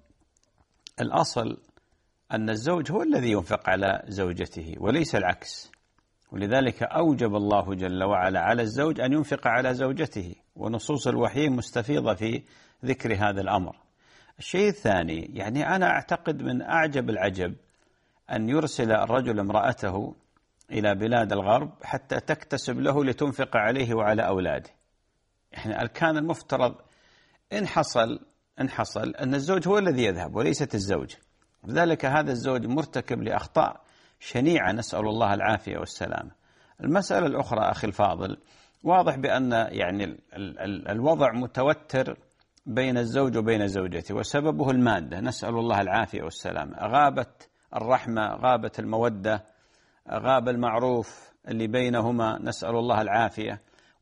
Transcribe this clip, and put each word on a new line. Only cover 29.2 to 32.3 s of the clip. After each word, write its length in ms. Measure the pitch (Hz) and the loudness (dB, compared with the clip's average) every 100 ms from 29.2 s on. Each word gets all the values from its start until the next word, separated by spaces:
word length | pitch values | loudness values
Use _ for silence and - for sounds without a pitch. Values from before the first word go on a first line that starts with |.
| 135 | -2
الزوج 340 | 139 143 190 170 | -2 0 0 2
هو 100 | 208 | 2
الذي 260 | 190 127 | 4 2
يذهب 320 | 110 87 82 104 | 2 0 -4 -2
وليست 380 | 147 147 135 | 0 0 -2
الزوجة. 420 | 110 98 82 67 - _ _ _ _ - | -2 0 -2 -2 -12 _ _ _ _ -4
لذلك 380 | 151 170 156 | 0 2 2
هذا 280 | 135 151 147 | 2 2 0